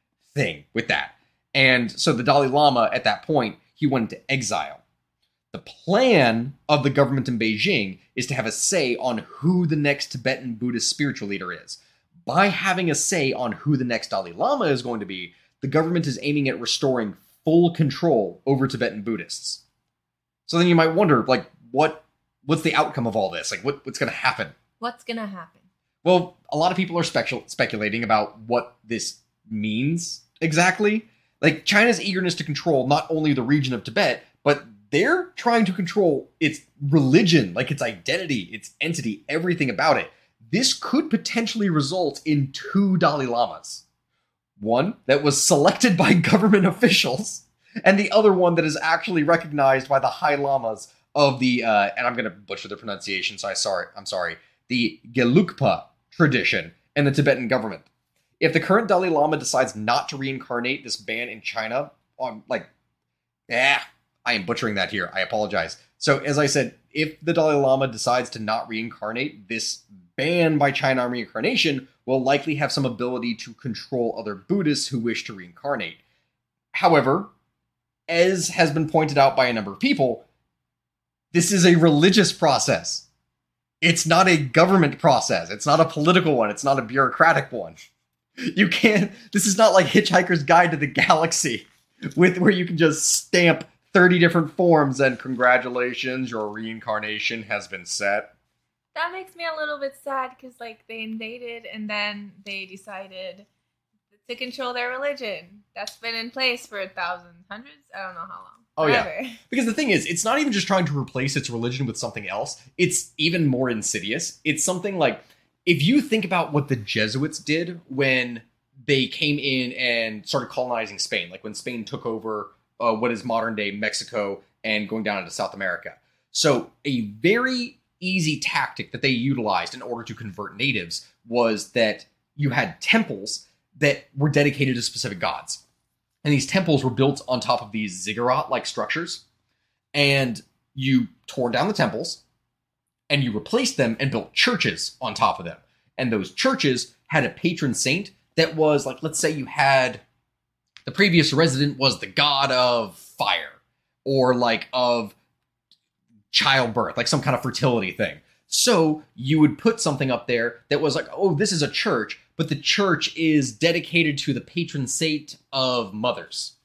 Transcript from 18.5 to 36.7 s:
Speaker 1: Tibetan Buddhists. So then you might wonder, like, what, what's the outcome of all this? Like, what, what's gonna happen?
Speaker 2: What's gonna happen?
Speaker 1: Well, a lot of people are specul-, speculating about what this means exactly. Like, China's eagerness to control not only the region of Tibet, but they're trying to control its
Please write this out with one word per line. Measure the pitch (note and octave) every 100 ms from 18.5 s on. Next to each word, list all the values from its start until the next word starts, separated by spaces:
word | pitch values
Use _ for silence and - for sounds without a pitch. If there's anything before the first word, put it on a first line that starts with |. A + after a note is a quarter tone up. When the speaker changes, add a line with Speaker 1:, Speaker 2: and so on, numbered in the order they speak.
| C3+ C3+
Speaker 1:
Tibetan | A#2+ A#2 G#2+
Buddhists. | G2+ G#2 E2+ - - - _ _ _ _ _ _ _ _ -
So | E3+
then | F3
you | E3+
might | D#3+ E3
wonder, | F#3 B2+ A2
like, | B2+ - _ -
what, | C3 D#3 - _ _ _ _ C#3
what's | D#3+
the | E3 C#3+
outcome | D3+ C#3+ A#2
of | G#2+
all | F#2+
this? | E2+ -
Like, | F2+
what, | B2 C#3+ C3
what's | -
gonna | B2+
happen? | - C3 A#2 F2 - _ -
Speaker 2:
What's | A#3 A#3+
gonna | - A3+ G#3
happen? | F#3 D#3+ _ _ _ _ _
Speaker 1:
Well, | F3 F3+ F3+ _ -
a | D3
lot | F3
of | F3+
people | F#3 E3+
are |
specul-, | D#3+ C3 - B2+ -
speculating | - B2 G#2+ G#2 A2+
about | A2+ A2 G#2 A2
what | A2 A#2+ - _
this | G#2+ A#2 - - _ _ G#2+
means | G#2+ G#2+ A2 C#3 E3+ E3+ - _ -
exactly. | D#3+ D#3+ F3+ F3+ G#3 A3 - _ _ -
Like, | E3 D#3 -
China's | G3+ A#3 F3
eagerness | G3+ F#3 F3+ E3+
to |
control | D#3 C#3+ E3+ C#3 B2+
not | D3 -
only | D#3 D#3
the | C3
region | A#2 D3 C3
of | A#2+
Tibet, | - A#2 D#3+ - _ _
but | C#3+ C#3+ - - -
they're | D3 B3 F4+ F4 -
trying | A#3+ A#3 F#3+
to |
control | F#3 F3 G#3+ F3 C3+ - -
its | D3+ - _